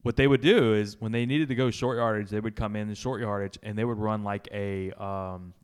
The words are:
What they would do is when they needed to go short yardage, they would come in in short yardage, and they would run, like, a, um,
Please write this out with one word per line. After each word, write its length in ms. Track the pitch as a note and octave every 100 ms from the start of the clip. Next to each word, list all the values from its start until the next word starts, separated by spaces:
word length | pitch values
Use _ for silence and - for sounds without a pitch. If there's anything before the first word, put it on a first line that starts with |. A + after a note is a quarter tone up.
What 140 | A#2+ B2+
they 100 | C#3
would 140 | C3
do 340 | D3+ A3+ A#2
is 260 | G#2+ G#2 G#2
when 120 | A2
they 140 | A#2 A#2+
needed 220 | D3 D3
to 60 |
go 160 | B2 B2+
short 280 | - B2+ A#2+
yardage, 320 | A2+ G#2+ G2+
they 100 | G#2+
would 160 | A2 G#2+
come 180 | A2
in 140 | G#2+ G#2+
in 60 |
short 260 | G2+ B2+ A2+
yardage, 380 | A2 G2+ G2 -
and 140 | G#2+ G#2+
they 80 |
would 140 | A#2+ G#2+
run, 260 | G#2+ G#2+
like, 240 | G#2 G2+ -
a, 380 | G#2 G2+ G2 F#2+
um, 600 | - G2 G2 F#2+ F#2 F2+ -